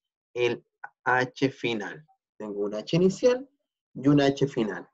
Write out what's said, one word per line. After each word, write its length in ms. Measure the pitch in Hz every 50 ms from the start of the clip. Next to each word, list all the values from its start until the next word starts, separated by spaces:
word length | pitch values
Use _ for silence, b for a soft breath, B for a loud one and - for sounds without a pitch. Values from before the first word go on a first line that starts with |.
| _ _ _ _ _ _ -
el 320 | 120 120 120 117 117 - _ _ _ - - _ _ -
H 480 | 127 123 127 127 131 - - 143 123
final. 560 | - - - 120 117 107 98 87 80 78 - _ _ _ _ _ _
Tengo 240 | - 107 104 101 101
un 120 | 104 101 107
H 220 | 107 110 - 165
inicial 520 | 170 180 190 190 - - 247 247 254 277 - _ _ _ _ _ _ _ _ -
y 140 | 139 127
un 140 | 139 147 143
H 260 | 139 139 139 - 135
final 420 | - - 120 113 104 90 87 90 -